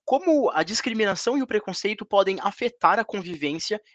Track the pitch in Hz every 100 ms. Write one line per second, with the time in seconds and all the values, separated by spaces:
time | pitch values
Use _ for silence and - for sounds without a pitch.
0 | - - 370 302 247 156 165 214 254 220
1 | 208 185 - 277 254 214 202 180 202 208
2 | 214 202 190 190 202 - 240 - 165 208
3 | 220 202 175 160 143 160 - 214 -